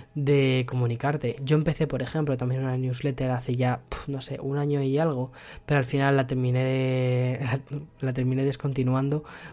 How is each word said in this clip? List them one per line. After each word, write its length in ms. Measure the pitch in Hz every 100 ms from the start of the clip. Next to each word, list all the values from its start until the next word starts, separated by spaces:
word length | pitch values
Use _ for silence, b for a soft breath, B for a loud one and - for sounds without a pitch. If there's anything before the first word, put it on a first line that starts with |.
| - 151
de 500 | 139 143 135 131 123
comunicarte. 720 | 127 120 117 143 151 120 127
Yo 140 | 139 156
empecé, 300 | 156 151 151
por 140 | 127
ejemplo, 360 | 127 156 147 131
también 260 | 131 131
una 140 | 131 127
newsletter 540 | 131 123 139 127 131
hace 240 | 123 127 123
ya, 260 | 123 127 -
pf, 200 | - -
no 120 | 135
sé, 180 | - 139
un 180 | 135 143
año 240 | 147 143
y 160 | 135 139
algo, 340 | 165 131 127 B B B -
pero 140 | 143
al 60 | 127
final 300 | 139 139 139
la 100 | 131
terminé 360 | 131 127 123
de, 760 | 131 131 131 131 127 127 127 127
<laughs> 0 |
la, 180 | 131 135 - 147 151 -
la 120 | 131
terminé 300 | 127 127 131
descontinuando 800 | 139 135 143 135 127 131 139 147 B B B